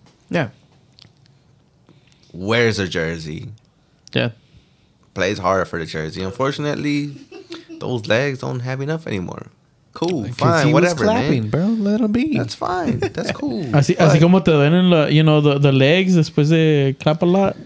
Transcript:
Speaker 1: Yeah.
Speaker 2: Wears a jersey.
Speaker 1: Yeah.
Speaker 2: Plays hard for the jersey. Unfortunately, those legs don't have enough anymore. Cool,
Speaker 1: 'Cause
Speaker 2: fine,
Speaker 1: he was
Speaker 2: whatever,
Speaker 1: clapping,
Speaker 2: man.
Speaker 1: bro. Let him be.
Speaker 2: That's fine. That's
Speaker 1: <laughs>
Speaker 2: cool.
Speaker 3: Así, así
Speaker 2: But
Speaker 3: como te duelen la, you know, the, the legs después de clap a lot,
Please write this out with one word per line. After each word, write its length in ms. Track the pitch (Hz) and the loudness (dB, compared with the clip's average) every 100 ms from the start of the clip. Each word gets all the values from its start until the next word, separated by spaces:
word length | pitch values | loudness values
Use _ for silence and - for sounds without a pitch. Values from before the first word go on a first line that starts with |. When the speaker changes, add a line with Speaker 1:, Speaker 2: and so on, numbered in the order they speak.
| _ _ - | _ _ -8
Speaker 1:
Yeah. 200 | 170 131 - _ _ _ _ - _ _ _ _ _ _ _ _ _ _ _ _ | -4 -6 -10 _ _ _ _ -20 _ _ _ _ _ _ _ _ _ _ _ _
Speaker 2:
Wears 460 | 82 98 117 117 98 | -10 -2 2 2 0
a 80 | 92 | -4
jersey. 640 | 85 80 85 80 80 - 107 _ _ _ _ _ | -4 -4 -6 -10 -12 -14 -18 _ _ _ _ _
Speaker 1:
Yeah. 160 | 131 120 - _ _ _ _ _ _ _ | -4 -4 -8 _ _ _ _ _ _ _
Speaker 2:
Plays 240 | 98 92 101 | -4 -2 -2
hard 300 | 90 95 85 | 0 0 0
for 120 | 85 | -6
the 60 | 80 | -8
jersey. 360 | 80 78 76 | -8 -8 -8
Unfortunately, 920 | 92 - 131 143 147 143 147 147 147 139 - - - - - - | -8 -4 -4 -4 -6 -4 -4 -4 -6 -12 -20 -20 -18 -18 -18 -12
those 280 | - 123 104 | -8 -6 -2
legs 320 | 110 143 127 | -2 -2 -6
don't 200 | 131 131 | -8 -8
have 200 | 123 131 | -8 -8
enough 260 | 139 160 160 | -6 -8 -6
anymore. 400 | 98 87 - - _ _ _ _ | -8 -8 -12 -16 _ _ _ _
Cool, 320 | - 170 170 101 | -8 -6 -4 -6
Speaker 1:
'Cause 100 | 120 | -2
Speaker 2:
fine, 320 | 147 165 143 | 0 2 2
Speaker 1:
he 60 | |
was 80 | 165 | 4
Speaker 2:
whatever, 220 | 175 165 - | 2 2 0
Speaker 1:
clapping, 360 | 233 143 131 | 0 0 -2
Speaker 2:
man. 60 | 107 | -2
Speaker 1:
bro. 160 | 139 196 | -2 -2
Let 340 | 226 202 214 | -2 0 0
him 100 | 214 | 0
be. 260 | 226 311 285 | 0 -2 -2
Speaker 2:
That's 160 | 127 - | -4 -6
fine. 440 | - 370 320 - | -4 -2 -2 -2
That's 320 | 381 - - | -4 -6 -8
Speaker 1:
<laughs> 80 | - | -6
Speaker 2:
cool. 240 | 294 226 139 | -6 -6 0
Speaker 3:
Así, 220 | 143 139 165 | 2 2 2
así 180 | 165 | 4
Speaker 2:
But 60 | 151 | 6
Speaker 3:
como 220 | 170 185 | 6 4
te 100 | 170 | 4
duelen 380 | 151 143 175 185 | 4 4 4 4
la, 160 | 170 143 | 4 4
you 160 | 147 | 4
know, 160 | 156 151 | 4 4
the, 180 | 147 143 | 4 4
the 140 | 143 | 4
legs 440 | 135 135 175 190 180 | 4 4 4 4 2
después 340 | 151 - 147 | 2 0 2
de 460 | 160 160 147 135 131 | 4 4 2 0 0
clap 220 | 151 156 | -2 0
a 40 | 175 | 2
lot, 300 | 190 196 - | 2 0 -4